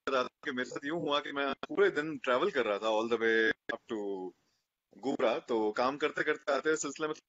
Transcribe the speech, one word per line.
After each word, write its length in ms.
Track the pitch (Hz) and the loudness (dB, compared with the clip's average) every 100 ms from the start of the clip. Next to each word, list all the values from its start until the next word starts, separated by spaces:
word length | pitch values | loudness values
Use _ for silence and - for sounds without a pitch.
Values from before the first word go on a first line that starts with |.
| - | -2
बता 140 | 131 | 0
दूं 60 | 127 _ | -2 _
कि 80 | 147 | -8
मेरे 160 | 127 123 | -4 -4
साथ 140 | 110 | -6
यूं 160 | 139 170 | -6 -4
हुआ 200 | 156 143 | 0 0
कि 120 | 147 | -2
मैं 200 | 143 139 143 - | -2 -2 -4 -4
पूरे 220 | 151 196 | 2 4
दिन 260 | 143 156 143 | 2 -4 -4
travel 320 | - 127 185 | 2 4 4
कर 160 | 143 110 | 2 2
रहा 120 | 101 | 2
था 120 | 110 | 2
all 180 | 110 113 | 2 2
the 60 | 113 | 2
way 140 | 113 113 113 - - | 4 4 4 0 -6
up 100 | 113 - | -8 -6
to 80 | 113 101 98 92 - _ _ _ _ _ 98 | -6 -4 -6 -8 -12 _ _ _ _ _ -8
Gubra, 420 | 117 127 117 139 | -4 0 0 0
तो 320 | - 117 107 | -2 0 0
काम 240 | 104 123 143 | 0 0 0
करते 260 | 147 - | -4 -2
करते 300 | 151 147 - | -2 -2 -2
आते 240 | 135 156 156 | -2 0 0
सिलसिले 320 | 143 139 156 | -2 -6 -6
में 60 | 151 | -6